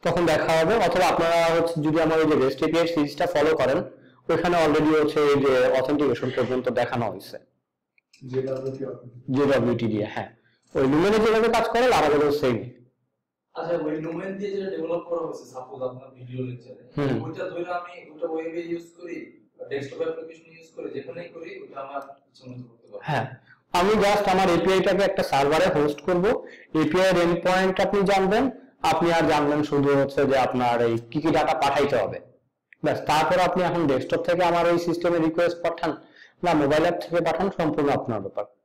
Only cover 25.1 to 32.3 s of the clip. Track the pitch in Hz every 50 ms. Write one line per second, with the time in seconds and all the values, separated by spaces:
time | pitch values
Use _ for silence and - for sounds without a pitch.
25.1 | - - 180 - - 135 139 143 151 160 180 190 - 151 147 147 147 - - -
26.1 | 180 175 175 208 254 - - - - - - _ - 160 156 151 160 185 185 190
27.1 | 185 175 175 170 175 170 - 180 185 185 190 190 185 - 196 185 - 202 196 180
28.1 | 202 190 190 185 202 226 262 262 - - - - _ _ - 165 156 160 170 170
29.1 | 170 165 156 151 156 147 147 143 147 151 147 - 147 143 139 143 143 139 139 139
30.1 | - - 143 127 135 131 123 120 - 123 123 120 120 117 120 117 117 117 117 -
31.1 | - 156 147 165 147 156 147 156 156 - 139 139 - 151 139 - - 117 98 87
32.1 | - 87 - -